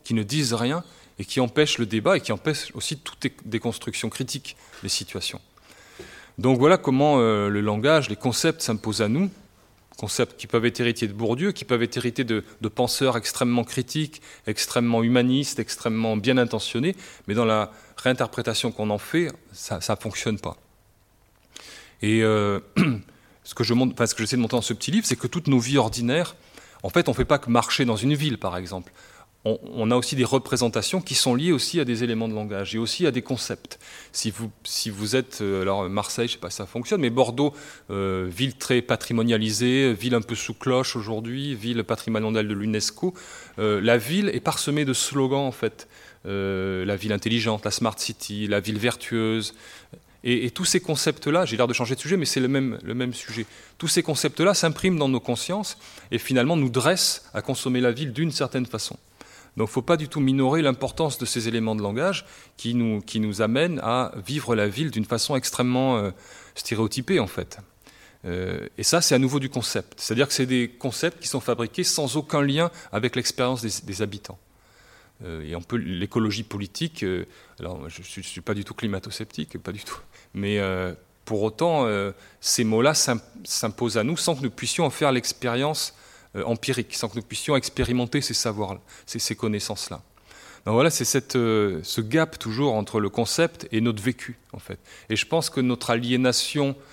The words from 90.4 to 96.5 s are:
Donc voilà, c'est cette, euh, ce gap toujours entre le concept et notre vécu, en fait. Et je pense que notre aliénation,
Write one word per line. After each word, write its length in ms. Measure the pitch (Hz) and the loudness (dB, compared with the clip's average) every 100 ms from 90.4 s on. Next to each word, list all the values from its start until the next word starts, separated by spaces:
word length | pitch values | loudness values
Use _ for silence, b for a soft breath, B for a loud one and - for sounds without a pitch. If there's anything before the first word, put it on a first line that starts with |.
| B B | B B
Donc 100 | - | 0
voilà, 160 | 113 160 | 4 4
c'est 140 | 156 | 4
cette, 320 | 120 135 - 127 | 2 0 0 2
euh, 440 | 117 110 104 85 | 4 4 2 0
ce 180 | - - | -4 -4
gap 380 | 107 156 160 - | 0 2 2 -2
toujours 360 | 113 110 143 | -6 0 2
entre 260 | 110 104 110 | 2 0 0
le 80 | 101 | 0
concept 580 | - 113 - 165 - - | 0 0 2 0 0 -4
et 80 | 110 | 0
notre 220 | 117 107 | 2 0
vécu, 360 | 110 120 - 120 _ | -2 -4 -6 -14 _
en 60 | - | -16
fait. 200 | - 95 - B B | -14 -16 -16 B B
Et 80 | 107 | -2
je 100 | - | 0
pense 240 | 165 160 | 0 0
que 100 | - | 0
notre 300 | 127 120 - | 0 0 0
aliénation, 840 | 117 120 123 127 120 - | 0 2 2 4 2 0